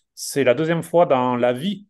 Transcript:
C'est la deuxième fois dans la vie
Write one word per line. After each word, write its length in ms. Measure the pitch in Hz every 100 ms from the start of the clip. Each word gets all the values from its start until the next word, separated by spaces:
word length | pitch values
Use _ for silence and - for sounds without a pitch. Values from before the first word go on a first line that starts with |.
| _
C'est 300 | - - 143
la 100 | 131
deuxième 300 | 139 160 170
fois 220 | 160 170 175
dans 320 | 131 127 123
la 160 | 123
vie 340 | 123 185 196